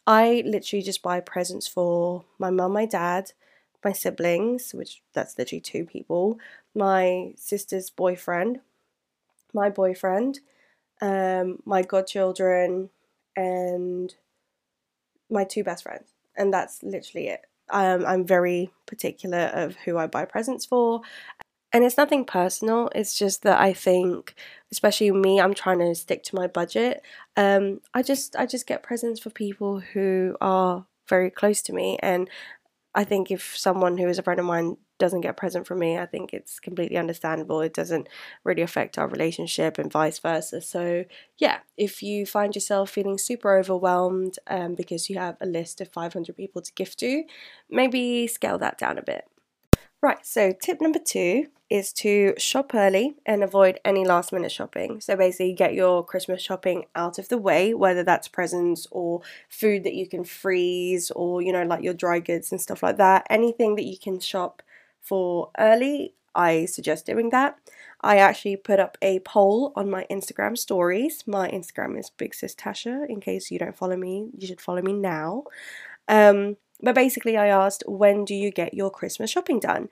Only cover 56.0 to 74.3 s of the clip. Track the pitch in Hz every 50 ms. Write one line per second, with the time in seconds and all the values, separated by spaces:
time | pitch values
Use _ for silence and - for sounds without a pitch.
56 | 170 - - 180 - - 185 - - - 190 185 - 185 175 - - _ - 165
57 | 170 175 - 196 190 - 247 233 190 190 151 170 190 220 226 - 196 185 180 180
58 | 170 185 175 - - - - 185 180 165 180 175 175 175 170 170 - - - 185
59 | 175 170 170 175 - - - - - - - - 220 214 202 196 175 180 - 185
60 | 185 180 190 170 180 - - - - 190 185 180 180 180 180 180 180 180 185 175
61 | 170 - - - 175 175 180 180 175 185 185 180 175 170 170 165 170 180 180 175
62 | 185 175 175 175 170 - 170 165 - - 190 180 - - 190 - 185 185 - -
63 | 196 185 190 185 - - - 220 233 233 226 - 233 214 208 208 - - 185 -
64 | - 196 190 185 - - - 185 180 - - _ - _ - - _ _ _ _
65 | - - 196 190 180 175 175 170 - - - - 220 220 226 233 262 277 294 277
66 | - - _ _ _ _ - - 175 165 165 160 165 - - - - 165 156 -
67 | - - - 233 226 226 254 254 277 285 - _ _ - - - - - - _
68 | - 208 208 196 196 - 202 - - 202 196 196 - - 202 190 185 - - -
69 | 196 196 190 185 185 - - 214 196 196 208 233 285 285 - 202 202 202 190 185
70 | - - 196 196 - - - - 202 214 233 247 - - 202 180 175 175 180 214
71 | 262 320 - - - 214 202 196 185 - - 190 180 - - - - - - -
72 | 190 - _ - - - - - - - - - - 202 202 - - 233 247 277
73 | 294 277 226 196 - 190 190 190 - - 180 175 170 175 185 - 185 185 180 185
74 | 180 185 190 202 214 226